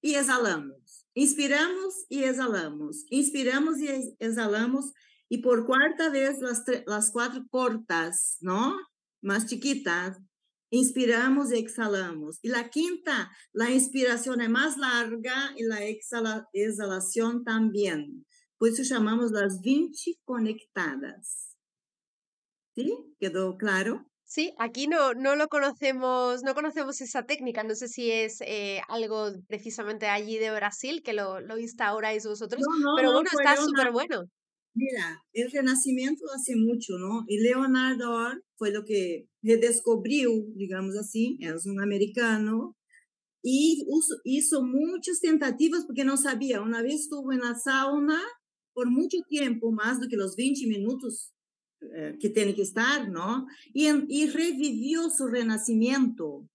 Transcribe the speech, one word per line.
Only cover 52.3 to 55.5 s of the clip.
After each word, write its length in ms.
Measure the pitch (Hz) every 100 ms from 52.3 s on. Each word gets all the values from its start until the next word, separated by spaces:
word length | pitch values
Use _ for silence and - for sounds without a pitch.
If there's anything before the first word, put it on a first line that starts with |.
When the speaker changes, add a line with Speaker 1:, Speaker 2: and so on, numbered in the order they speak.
Speaker 1:
tiene 240 | 214 202
que 80 | 202
estar, 480 | 196 - 240 285 214
¿no? 340 | 170 185 247 262 - -
Y 120 | 247 302
en-, 180 | 294 302
y 200 | 277 302
revivió 840 | 294 339 269 294 226 254 330 330
su 160 | - 262
renacimiento. 1200 | 240 226